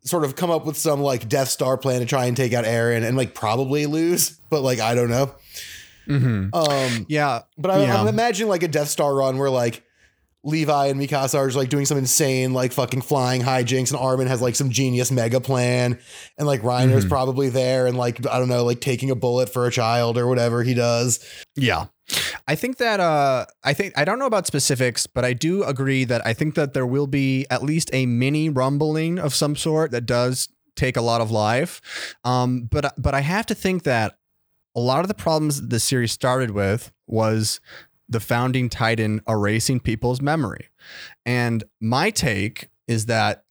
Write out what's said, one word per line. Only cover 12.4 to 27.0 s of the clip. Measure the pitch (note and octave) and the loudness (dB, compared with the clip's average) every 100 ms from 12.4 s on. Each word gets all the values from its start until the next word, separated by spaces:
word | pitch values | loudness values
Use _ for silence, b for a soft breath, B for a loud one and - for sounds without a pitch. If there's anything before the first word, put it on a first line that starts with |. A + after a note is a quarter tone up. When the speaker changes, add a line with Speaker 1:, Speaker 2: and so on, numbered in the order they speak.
| B2+ | 0
Speaker 1:
like, | B2+ B2+ | 0 0
fucking | - B2 C3 | 0 -2 -2
flying | - C#3+ B2 B2+ | 0 0 2 0
hijinks, | B2 C3 A#2+ C3 B2+ | 0 0 2 0 0
and | C#3 | -2
Armin | C3 C3 B2+ | 0 0 0
has, | B2+ | 0
like, | B2 A#2 | 0 0
some | C#3 | 0
genius | B2 C3+ B2 B2 | 0 0 0 0
mega | B2+ A#2 B2+ | 0 2 0
plan, | B2 C3 B2 B2 B2 B2 B B B - | 0 0 2 2 0 -2 B B B -4
and, | D3 | 0
like, | C#3 | 0
Reiner's | A2 B2 C3 A#2+ | 0 4 4 4
Speaker 2:
Mm-hmm. | G2 | 4
Speaker 1:
probably | C#3 C3 C3 C#3 | 2 0 0 0
there | B2 B2+ C3 B2+ | 2 0 2 2
and, | B2 | 2
like, | A#2+ A#2+ B2 | -2 -2 -2
I | B2 | 0
don't | B2+ | 2
know, | B2 A#2+ | 2 2
like, | A#2+ | 0
taking | - B2 C3+ | -2 -2 0
a | B2 | 0
bullet | B2+ B2 B2+ | 0 0 0
for | B2+ B2 | 0 0
a | |
child | B2 A2+ A#2+ A#2 A#2 | 2 2 2 2 2
or | A#2+ | 2
whatever | B2 A#2+ A#2 | 2 2 0
he | A#2 | 0
does. | A#2+ A#2+ A#2 B2 A2+ B B B - | 2 2 2 0 -2 B B B -2
Speaker 2:
Yeah. | B2+ E2+ - _ - B B B - | 0 0 -4 _ -6 B B B -4
I | D#3 | -2
think | A#3+ B3+ | -2 -2
that, | A#3+ G#3 | 0 2
uh, | F3 D3+ C#3 B2+ G#2+ _ | 2 2 2 0 -2 _
I | C3 | -2
think, | C#3+ G3 - | 0 -2 0
I | |
don't | D3+ A3+ | 0 0
know | C4+ | 0
about | G#3+ F3 | 0 0
specifics, | D3 - C3 B2+ A#2 - | -2 0 2 0 0 -4
but | - | -2
I | B2 | -2
do | B2 D#3 F#3+ | 0 0 0
agree | G3 C3 C3+ C3+ B2+ | 0 -2 0 0 2
that | A#2+ A#2 | 0 0
I | |
think | A2 D3+ D3+ | -2 -2 0
that | C#3+ | -2
there | C3+ B2+ | -2 -2
will | C3 | 0